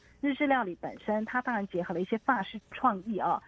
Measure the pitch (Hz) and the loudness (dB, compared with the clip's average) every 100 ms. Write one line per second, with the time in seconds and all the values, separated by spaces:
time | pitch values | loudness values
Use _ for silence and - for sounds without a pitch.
0 | - - 285 262 294 262 202 170 147 220 | -6 -4 -2 2 4 2 2 -4 -8 -8
1 | - 214 220 247 247 226 196 175 180 170 | -2 -2 0 -2 0 -2 -2 -2 -2 -2
2 | 202 220 - 247 196 214 - - 254 190 | 0 -2 2 0 0 -8 -12 2 2 2
3 | 220 208 156 160 | -2 -2 0 0